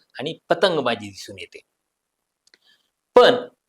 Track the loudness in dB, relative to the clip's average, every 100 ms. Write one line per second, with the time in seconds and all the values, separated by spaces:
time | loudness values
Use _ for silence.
0 | _ -12 -12 -8 -4 0 0 0 -2 -4
1 | -8 -18 -20 -18 -20 -20 -20 _ _ _
2 | _ _ _ _ _ _ _ _ _ _
3 | _ 6 6 4 -4 _